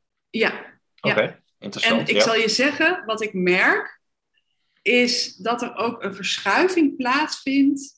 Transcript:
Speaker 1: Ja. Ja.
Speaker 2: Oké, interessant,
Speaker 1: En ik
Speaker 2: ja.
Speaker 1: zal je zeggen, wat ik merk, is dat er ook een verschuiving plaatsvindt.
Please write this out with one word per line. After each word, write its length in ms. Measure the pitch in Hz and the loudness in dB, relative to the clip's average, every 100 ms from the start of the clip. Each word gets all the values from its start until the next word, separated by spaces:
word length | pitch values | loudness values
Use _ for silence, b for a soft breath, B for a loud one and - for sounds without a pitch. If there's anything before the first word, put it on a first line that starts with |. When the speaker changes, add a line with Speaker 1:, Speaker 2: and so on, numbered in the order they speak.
| _ _ _ | _ _ _
Speaker 1:
Ja. 480 | 226 208 - - - _ _ | -2 -2 -4 -14 -20 _ _
Ja. 160 | 208 | -2
Speaker 2:
Oké, 300 | - - - _ _ | 0 0 -4 _ _
interessant, 420 | 104 - 226 233 | -12 -2 0 0
Speaker 1:
En 60 | - | 0
ik 80 | 208 | 2
Speaker 2:
ja. 60 | |
Speaker 1:
zal 120 | 220 220 | 4 2
je 140 | 220 | 0
zeggen, 540 | 202 277 285 320 359 214 | 0 0 2 0 0 -4
wat 160 | 214 | -6
ik 120 | 214 | -4
merk, 680 | 190 180 185 240 415 - - _ _ _ _ _ _ _ _ | -2 2 4 4 2 -4 -14 _ _ _ _ _ _ _ _
is 540 | - 247 247 - - - | 2 2 2 0 -4 -6
dat 260 | 202 240 | -4 -4
er 140 | 247 - | -4 -4
ook 280 | 233 - | -6 -4
een 120 | 196 190 | -8 -8
verschuiving 800 | 185 - 202 220 370 370 285 - | -6 -4 0 2 2 2 2 0
plaatsvindt. 840 | 247 277 302 - 269 269 277 277 - | -2 0 -2 -6 -2 2 4 2 -6